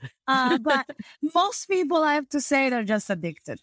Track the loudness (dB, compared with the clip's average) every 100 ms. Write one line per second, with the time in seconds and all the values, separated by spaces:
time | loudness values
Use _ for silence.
0 | -14 -8 0 2 2 2 2 0 -2 -10
1 | -18 -8 -2 2 0 -2 -2 0 2 2
2 | 2 0 -2 -4 0 2 2 0 0 -2
3 | -2 -4 -6 -8 -12 -14